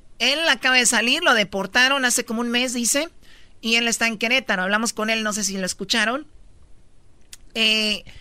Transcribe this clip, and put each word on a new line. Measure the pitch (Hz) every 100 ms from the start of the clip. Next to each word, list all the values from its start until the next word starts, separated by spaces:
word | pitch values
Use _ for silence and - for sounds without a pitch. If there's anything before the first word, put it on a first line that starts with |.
| - -
Él | 240 285 330
acaba | 269 262 254
de | 233
salir, | 226 226 294
lo | 285
deportaron | 233 202 202 190 240 254 277
hace | 254 240
como | 233 226
un | 240
mes, | 240 254
dice, | 247 233 285 330 - - - - -
y | 226 233
él | 233
está | 226 226
en | 214
Querétaro. | 233 262 254 196
Hablamos | 185 208 226
con | - 214
él, | 226
no | 214
sé | 202
si | 190 190
lo | 185
escucharon. | - 190 240 214 262 302 - - - - - - - - - - - -
Eh, | 226 220 220 214 208 - -